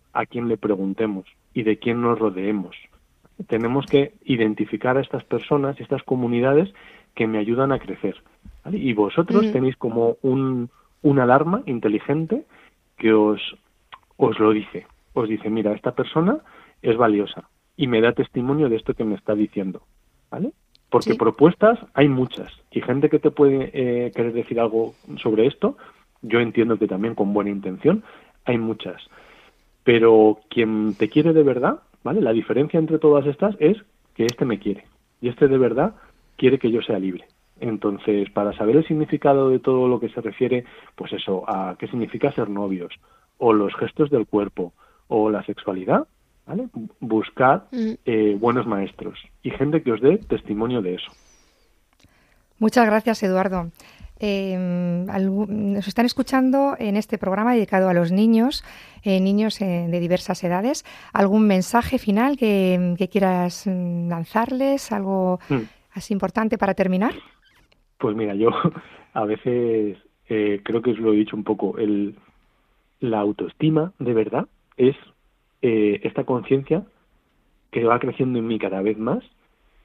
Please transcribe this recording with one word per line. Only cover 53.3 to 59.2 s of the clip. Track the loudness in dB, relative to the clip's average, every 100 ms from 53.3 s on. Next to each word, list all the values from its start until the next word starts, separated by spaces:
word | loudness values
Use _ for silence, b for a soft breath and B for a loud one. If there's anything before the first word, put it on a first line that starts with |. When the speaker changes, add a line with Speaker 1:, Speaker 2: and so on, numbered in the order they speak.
| 0 0 -2 -6 -12 b b b b
Speaker 3:
Eh, | -4 -2 -2 -4 -2 -2 -2 -2 -4
algu-, | -2 0 0 -2
nos | -2 -2 -2 -4
están | -2 -2
escuchando | 0 -2 0 2 2 0 0
en | -2 -2
este | -2 -4
programa | -2 0 2
dedicado | 2 2 2 2
a |
los | 2 2
niños, | 2 4 4 2 -2 -10 B B B
eh, | -2 0